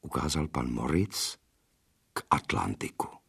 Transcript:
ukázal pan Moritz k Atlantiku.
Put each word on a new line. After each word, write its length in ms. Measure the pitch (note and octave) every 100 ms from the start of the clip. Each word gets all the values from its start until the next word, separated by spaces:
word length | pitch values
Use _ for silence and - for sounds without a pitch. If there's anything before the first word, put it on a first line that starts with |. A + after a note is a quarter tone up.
ukázal 460 | - C2 D2+ D#2 D#2+
pan 240 | C#2 B1
Moritz 640 | A#1 A#1+ D#2+ G#2 - - - _ _ _ _ _ _ _
k 100 | - -
Atlantiku. 760 | - - - - G#1 - - - -